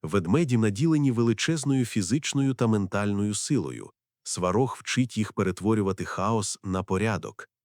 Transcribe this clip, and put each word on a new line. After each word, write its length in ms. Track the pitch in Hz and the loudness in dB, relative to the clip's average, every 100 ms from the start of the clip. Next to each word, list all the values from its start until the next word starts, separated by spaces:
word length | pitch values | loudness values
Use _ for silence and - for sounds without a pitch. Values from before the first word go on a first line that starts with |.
Ведмеді 540 | 80 98 82 131 165 123 | 0 0 2 2 4 4
наділені 540 | 110 98 165 156 139 | 2 2 2 4 2
величезною 720 | 117 117 110 - 165 139 135 120 | 2 2 2 0 -2 2 2 2
фізичною 680 | 113 90 139 - 139 135 | 0 0 0 0 0 0
та 140 | 123 117 | 0 2
ментальною 680 | 107 95 101 101 101 104 | 2 0 -2 -2 0 -2
силою. 580 | 101 - 135 73 60 50 _ _ _ | -4 0 -2 -2 -8 -14 _ _ _
Сварог 540 | - - 90 101 131 - | -10 -2 0 2 0 -4
вчить 380 | - - 127 - | -4 0 0 -2
їх 160 | 104 | -4
перетворювати 720 | - 95 90 98 110 98 92 87 | 0 -2 0 0 2 2 -2 -6
хаос 540 | - 98 113 98 - | -2 0 0 -2 -8
на 200 | 98 95 | -4 -4
порядок. 680 | 90 95 110 95 52 - - _ | -2 0 0 -2 -6 -14 -20 _